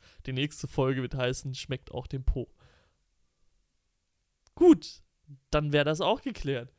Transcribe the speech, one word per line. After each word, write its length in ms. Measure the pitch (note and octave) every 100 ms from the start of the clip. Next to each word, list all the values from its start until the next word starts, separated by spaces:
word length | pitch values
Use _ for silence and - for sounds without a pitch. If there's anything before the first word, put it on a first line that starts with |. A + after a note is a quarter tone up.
| - - -
die 80 |
nächste 340 | B2+ D3 - C#3
Folge 340 | - C3 C3+
wird 140 | B2 C3+
heißen, 380 | B2 C3 C3+ C3
schmeckt 360 | - B2+ -
auch 160 | - A#2+
dem 160 | C3+
Po." 260 | C3 C3+ A#2 - - _ _ _ _ _ _ _ _ _ _ _ _ _ _ _ _ _ _ -
Gut, 460 | F4 G#3+ - - - _ - C#3 _
dann 220 | D3+ D3+
wär 100 | D3
das 180 | C#3+ D#3
auch 200 | F3 C4
geklärt. 480 | C#4+ G#3+ C#3 C3 B2